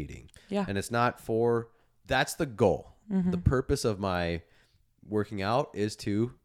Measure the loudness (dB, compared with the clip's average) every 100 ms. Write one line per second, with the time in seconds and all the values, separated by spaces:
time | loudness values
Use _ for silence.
0 | -10 -12 -18 -20 -6 -4 -2 -4 -2 0
1 | 0 0 -4 0 2 0 -2 _ _ _
2 | -2 0 0 -4 -6 4 4 4 -4 -20
3 | -4 0 0 2 2 2 0 0 0 0
4 | 0 0 0 -2 -8 _ _ _ _ _
5 | -4 -2 -2 -4 -2 0 -2 -4 -4 -4
6 | -2 0 -2 -4